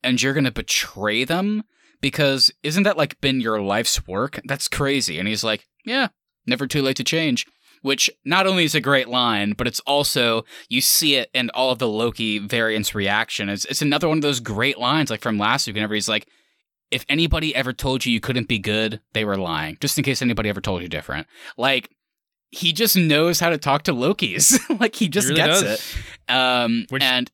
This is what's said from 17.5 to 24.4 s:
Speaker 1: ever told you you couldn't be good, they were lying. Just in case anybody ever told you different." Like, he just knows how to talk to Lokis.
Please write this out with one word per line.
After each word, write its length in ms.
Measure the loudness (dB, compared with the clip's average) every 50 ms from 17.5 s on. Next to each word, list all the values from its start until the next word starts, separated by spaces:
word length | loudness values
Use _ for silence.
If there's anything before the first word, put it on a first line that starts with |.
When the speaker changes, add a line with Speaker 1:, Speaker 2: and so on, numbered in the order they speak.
| -2
Speaker 1:
ever 180 | -2 -2 -2
told 320 | -4 -4 -2 -2 -2 0 0
you 80 | 0
you 60 | 0 0
couldn't 300 | 0 -2 -2 -2 -2 -2
be 100 | -2 -2
good, 420 | -2 -2 -2 0 0 -2 -4 -8 _ _
they 120 | _ -4 -2
were 120 | 0 -2
lying. 400 | -2 -2 -2 -4 -4 -4 -6 -6 -4
Just 180 | -4 -2 -2 0
in 60 | 0
case 160 | 0 -2 0
anybody 280 | 0 0 0 0 -2 -2
ever 120 | -4 -4
told 220 | -4 -4 -4 -4
you 60 | -4 -6
different." 400 | -8 -8 -8 -6 -8 -8 -8 _ _ -20 -20 -18 -8
Like, 340 | -2 0 0 0 0 -2 -6 _ _ _ _ _ _ _ _ _ _ _ _
he 220 | -12 -4 -2 -2
just 240 | 0 2 0 2 4
knows 420 | 4 4 4 4 4 4 2 2 2
how 120 | 0 0
to 80 | 0 0
talk 260 | 0 0 0 0 0
to 80 | -2
Lokis. 680 | -2 0 0 0 0 0 -2 -2 0 2